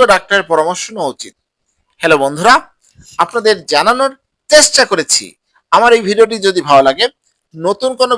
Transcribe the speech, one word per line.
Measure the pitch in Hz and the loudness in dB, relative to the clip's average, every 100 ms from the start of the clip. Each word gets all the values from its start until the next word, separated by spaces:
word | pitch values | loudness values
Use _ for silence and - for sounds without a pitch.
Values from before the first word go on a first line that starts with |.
| 247 | 2
ডাক্তারের | 185 - 202 160 | 2 0 -4 0
পরামর্শ | 160 160 180 - 214 | -2 -2 -6 -10 -8
নেওয়া | 147 - | -8 -8
উচিত। | 104 _ _ _ _ _ _ _ | -18 _ _ _ _ _ _ _
হ্যালো | 165 151 | -2 0
বন্ধুরা, | 139 151 208 262 - _ _ _ - - | 0 -2 2 2 -2 _ _ _ -16 -6
আপনাদের | - 233 214 190 151 | -4 -2 -2 -2 -2
জানানোর | 147 190 247 269 269 _ _ - | -2 0 -2 -4 -6 _ _ 0
চেষ্টা | 302 285 - 240 | 2 2 0 0
করেছি। | 185 147 - 95 _ _ _ _ | -2 -2 -4 -6 _ _ _ _
আমার | 175 233 | 2 4
এই | 233 196 | 2 2
ভিডিওটি | 208 220 220 196 | 0 0 2 -2
যদি | 180 | -2
ভালো | 147 139 135 | 2 4 4
লাগে, | 135 247 - _ _ _ | 0 -4 -6 _ _ _
নতুন | 160 170 202 262 247 | -8 -6 -4 -6 -4
কোনো | 247 | -2